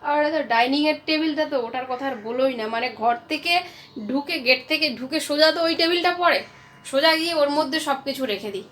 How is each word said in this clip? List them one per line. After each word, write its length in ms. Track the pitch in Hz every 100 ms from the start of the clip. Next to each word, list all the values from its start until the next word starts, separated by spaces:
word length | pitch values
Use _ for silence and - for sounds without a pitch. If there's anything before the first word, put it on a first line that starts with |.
আর 220 | - 294
এটা 180 | 302 311
ডাইনিংয়ের 520 | 247 226 247 277 302 302 -
টেবিলটা 380 | 311 320 294
তো, 220 | 302 285 226
ওটার 200 | 254 254
কথা 180 | 247 269
আর 100 | 226
বলোই 300 | 208 247 269
না, 120 | 240 214
মানে, 220 | 226 247 226
ঘর 200 | 220 233 -
থেকে 320 | 311 339 349 359 - - - 208
ঢুকে, 300 | 262 285 240
গেট 300 | 247 254 -
থেকে 280 | 302 302 226
ঢুকে 220 | 262 311
সোজা 320 | - 294 311
তো 80 | 320
ওই 120 | 330
টেবিলটা 380 | 330 330 349 349 349
পড়ে, 240 | 349 269 - - - -
সোজা 320 | - 269 320 320
গিয়ে 180 | 330
ওর 160 | 330 285
মধ্যে 300 | 294 302 311
সব 160 | 311 269
কিছু 220 | 277 269 254
রেখে 240 | 196 208
দিই 120 | 196 202